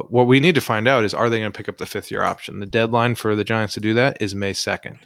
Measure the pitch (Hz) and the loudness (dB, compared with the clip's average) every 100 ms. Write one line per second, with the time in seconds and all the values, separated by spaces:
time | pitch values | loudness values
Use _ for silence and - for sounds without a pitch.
0 | - 120 123 135 165 147 - 110 117 131 | 0 2 6 6 6 2 0 0 2 2
1 | 104 - 117 113 107 95 104 - 92 101 | 0 0 0 0 -4 -8 -10 -10 -10 -10
2 | - 104 95 98 - 98 101 113 113 120 | -8 -4 -4 -4 -10 -12 -2 0 2 2
3 | 120 113 110 107 104 110 104 - 110 113 | 2 0 0 0 0 -2 -2 -2 0 2
4 | 135 - 104 98 98 95 104 95 - - | 2 0 -4 -4 -4 -4 -4 -6 -8 -18